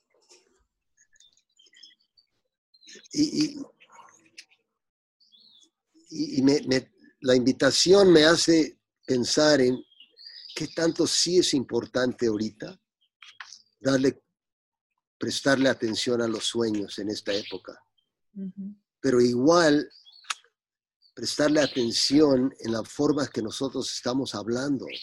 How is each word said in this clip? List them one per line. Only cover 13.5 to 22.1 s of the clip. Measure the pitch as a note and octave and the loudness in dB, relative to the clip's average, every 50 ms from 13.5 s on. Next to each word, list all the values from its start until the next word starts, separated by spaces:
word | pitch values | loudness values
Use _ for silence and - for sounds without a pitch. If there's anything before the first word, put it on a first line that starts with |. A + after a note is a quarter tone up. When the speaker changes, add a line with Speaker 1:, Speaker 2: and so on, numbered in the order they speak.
| - - _ _ _ _ | -20 -20 _ _ _ _
Speaker 1:
darle, | - C3 C#3 C3 C3+ C3+ - _ _ _ _ _ _ _ _ _ _ _ _ _ _ _ _ _ _ _ _ | -4 -2 0 2 2 0 -2 _ _ _ _ _ _ _ _ _ _ _ _ _ _ _ _ _ _ _ _
prestarle | - - A#2 - - - C#3 C3+ B2+ C3+ C3 | -10 -8 -8 -6 -4 -2 0 0 2 2 0
atención | A#2 - B2 A2 G#2+ - - B2+ A#2+ A#2 | 0 -2 -4 -6 -4 -4 -4 -2 -2 -2
a | A#2 | -2
los | A2+ A2 G#2 - | -4 -4 -6 -6
sueños | - - A#2 A#2 A2+ G#2+ G#2 G2 F#2 - - | -6 -4 -4 -4 -2 -4 -6 -8 -8 -8 -8
en | G2 G#2 | -8 -8
esta | G#2 - - G#2 G2 | -8 -8 -6 -6 -6
época. | G2+ - - F#2+ F#2 - - - - _ _ _ _ _ _ _ _ _ _ - | -6 -6 -8 -14 -16 -16 -18 -20 -20 _ _ _ _ _ _ _ _ _ _ -16
Speaker 2:
Ujú. | G3 F#3+ F#3 - G3 F#3+ G3+ G#3 _ _ _ _ _ | -14 -14 -12 -12 -14 -14 -14 -16 _ _ _ _ _
Speaker 1:
Pero | - C3+ B2 B2 | -2 0 2 2
igual | B2 B2 B2 A#2+ C3 D3+ E3+ F3 E3 D3+ D3 D3+ - - _ _ _ _ _ - - - - - _ _ _ _ _ _ _ _ _ _ _ _ _ _ _ | 2 2 2 2 2 4 4 4 4 4 2 2 -2 -4 _ _ _ _ _ -20 -14 -14 -14 -14 _ _ _ _ _ _ _ _ _ _ _ _ _ _ _
prestarle | - A#2 - - - D3 D3+ D3+ D#3 | -12 -10 -8 -4 -2 0 0 2 0
atención | C#3+ - - C3+ A#2+ A#2 G#2+ - - - | 0 0 -2 -2 -4 -2 -2 -2 -2 2